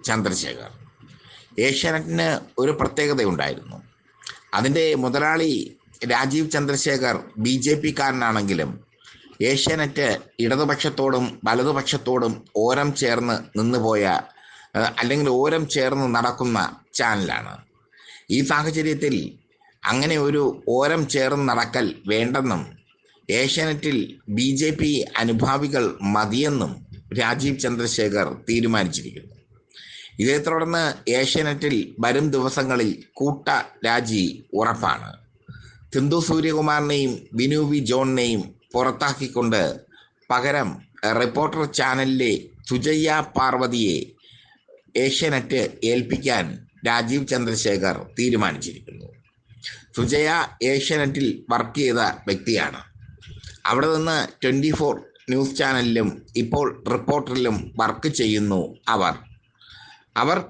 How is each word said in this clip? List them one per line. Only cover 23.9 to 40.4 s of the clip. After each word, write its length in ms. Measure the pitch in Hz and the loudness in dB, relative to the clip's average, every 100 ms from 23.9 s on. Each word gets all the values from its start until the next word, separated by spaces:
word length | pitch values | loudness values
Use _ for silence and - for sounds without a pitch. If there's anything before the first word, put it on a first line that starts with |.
| 123 - - 107 | -2 -2 -10 -6
ബി 180 | 104 135 135 | -2 0 2
ജെ 140 | 156 | 0
പി 220 | 151 151 139 - 110 | 0 0 0 -2 -2
അനുഭാവികൾ 640 | 113 113 123 139 143 135 107 - | 0 2 2 0 0 0 0 0
മതിയെന്നും 720 | 101 107 104 123 147 135 76 - - - - 101 | 0 2 2 0 0 0 -2 -6 -16 -20 -6 0
രാജീവ് 420 | 117 120 139 135 | 0 0 -2 -2
ചന്ദ്രശേഖർ 640 | 123 120 113 113 104 101 80 65 - | -2 -2 -2 0 0 0 -2 -4 -2
തീരുമാനിച്ചിരിക്കുന്നു. 840 | 117 113 110 90 - - - - - _ - _ - - - - - | 0 2 2 0 -4 -10 -16 -20 -20 _ -20 _ -20 -20 -20 -14 -2
ഇതേ 180 | 120 147 | 2 2
തുടർന്ന് 460 | 156 160 165 170 151 - 110 | 0 -2 0 0 -2 -2 0
ഏഷ്യാനെറ്റിൽ 640 | 123 131 160 151 143 147 113 - - | 0 2 0 0 -2 0 -2 -2 -2
വരും 260 | 117 135 151 | 0 2 2
ദിവസങ്ങളിൽ 580 | 139 131 139 131 127 107 - - | 2 0 0 0 0 0 -2 -10
കൂട്ട 340 | - 143 139 143 139 - - 113 | -4 -2 -2 0 0 -2 -4 0
രാജി 380 | 120 117 104 90 - - | 0 0 0 -2 -4 -6
ഉറപ്പാണ്. 560 | 101 113 113 92 57 52 - - _ - - - - - | -2 0 0 -2 -2 -8 -18 -20 _ -20 -20 -20 -20 -6
സിന്ധു 260 | 135 143 165 | -2 2 2
സൂര്യകുമാറിനെയും 920 | 165 160 160 156 151 147 147 143 131 117 - | 2 2 2 0 2 0 0 0 0 -2 -6
ബിനു 280 | 113 135 151 143 | -2 0 2 2
വി 100 | 147 | 0
ജോണിനെയും 640 | 117 127 131 127 120 107 - - _ | 2 2 2 2 2 0 -4 -14 _
പുറത്താക്കിക്കൊണ്ട് 880 | 123 131 - 143 135 127 120 117 107 76 - - - _ _ - | 0 0 0 -2 -2 -4 0 2 2 2 -2 -14 -20 _ _ -2
പകരം 400 | 123 | 0